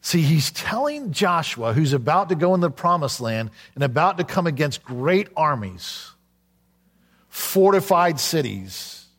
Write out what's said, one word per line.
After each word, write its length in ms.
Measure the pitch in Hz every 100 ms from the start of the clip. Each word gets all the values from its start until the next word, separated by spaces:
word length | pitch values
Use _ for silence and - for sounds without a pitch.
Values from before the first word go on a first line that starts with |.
See, 200 | - 175
he's 300 | 147 160 139
telling 600 | - - 226 294 294 262
Joshua, 600 | 147 202 175 156 - 113
who's 200 | 117 151
about 360 | 139 117 165 190
to 60 | 175
go 180 | 175
in 80 | 185
the 80 | 175
promised 500 | - 170 175 143 -
land 300 | 117 113 113 - -
and 100 | -
about 360 | 139 123 175 180
to 40 |
come 220 | 175 - 170
against 380 | 143 151 -
great 440 | - 123 135 185 202 -
armies, 760 | 156 135 101 90 - - - _ _ _ _ _ _ _ _ _ _ _ _
fortified 880 | - - 190 190 196 - 180 175 151
cities 880 | - 165 131 98 95 95 - - -